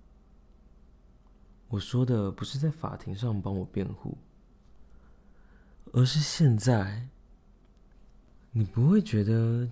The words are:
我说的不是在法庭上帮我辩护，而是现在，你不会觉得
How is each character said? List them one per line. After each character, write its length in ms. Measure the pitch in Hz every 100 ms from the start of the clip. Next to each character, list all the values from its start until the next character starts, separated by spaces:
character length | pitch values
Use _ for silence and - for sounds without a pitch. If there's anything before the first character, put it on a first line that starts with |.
| - - - - - - - - - - - - - - - - -
我 120 | 107
说 240 | - 123
的 280 | 123 117 101
不 120 | 90
是 140 | - 135
在 120 | 156
法 260 | 147 - -
庭 180 | - 98
上 240 | 120 104
帮 160 | 95 98
我 80 | 92
辩 220 | 101 95
护， 300 | 92 - - - - _ - - - - - - - - - - - - - -
而 100 | 120
是 160 | 127 151
现 380 | 143 - 156 110
在， 500 | 120 117 98 104 127 - - - _ - _ - - - - - - - -
你 100 | 113
不 260 | 104 - 135
会 100 | 208
觉 240 | - 107
得 440 | 104 113 113 117 120